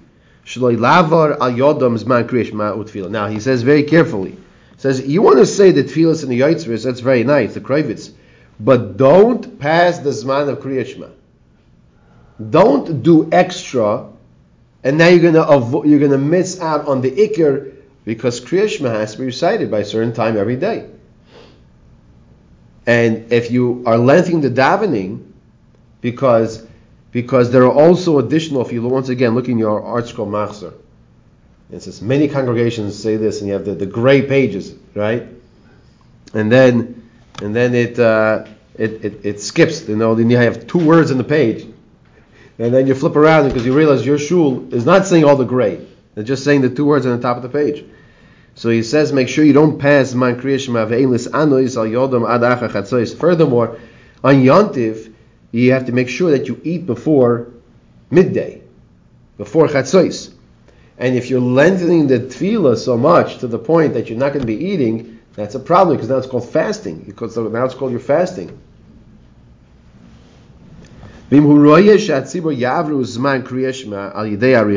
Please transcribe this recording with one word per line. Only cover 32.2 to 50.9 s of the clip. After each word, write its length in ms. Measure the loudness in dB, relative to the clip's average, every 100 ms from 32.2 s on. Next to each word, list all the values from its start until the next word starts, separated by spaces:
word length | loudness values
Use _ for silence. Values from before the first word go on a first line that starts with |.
| 0
congregations 640 | -2 -2 0 -2 -2 -6 -6
say 140 | -4 -2
this, 240 | -2 -4
and 80 | -6
you 60 |
have 100 | -6
the, 100 | -6
the 120 | -6 -6
gray 340 | -2 2 2
pages, 540 | 2 0 0 -4 -10 -16 _
right? 320 | -6 -4 -4 -8 -18 _ _ _ _ _ _ _ _ -10
And 180 | -4 2
then, 560 | 4 4 2 -2 -10 -20 _ _ -14
and 160 | -6 -2
then 180 | 0
it, 240 | 0 -2 0
uh, 460 | 2 2 2 -2 -6 -20 _ -6
it, 260 | -6 -6
it, 220 | -10 -8
it 160 | -10 -10
skips. 480 | -6 0 0 -2 -6
You 80 | -2
know, 180 | 0
then 140 | 2 2
you 80 | 2
have 300 | 2 -2 -4
two 180 | -2
words 260 | 2 4 2
on 60 | 0
the 80 |
page, 400 | -2 0 0 -2 -10 -20 _ _ _ _ _ _ -20 -8
and 160 | 0
then 120 | 2 2
you 80 |
flip 220 | 0 0 2
around 320 | 4 4 2
because 160 | 0
you 80 | 0
realize 300 | 2 2 2
your 140 | 0 -2
shul 560 | 0 0 0 -2 -6
is 100 | -4
not 220 | 2 2 4
saying 180 | 4
all 120 | 4 4
the 100 | 2
gray. 340 | 0 -2 -4 -12 _ _
They're 80 | -12
just 220 | -8 -4
saying 160 | 0 2
the 80 | 0
two 160 | 0
words 220 | 0 0 0
on 100 | -2
the 60 |
top 160 | -4 -6
of 40 |
the 60 | -6
page. 340 | -4 -4 -6 -12 -20 -20 _ _ _ _ -8
So 120 | -2
he 160 | -2
says, 280 | 0 0 0
make 160 | 0 -2
sure 160 | 2
you 80 | 4
don't 280 | 6 4 2
pass 340 | 2 4 2
man 260 | 0 -2 -2
kriya 200 | -4 -4
shema 260 | -2 -2
ve'ein 240 | 0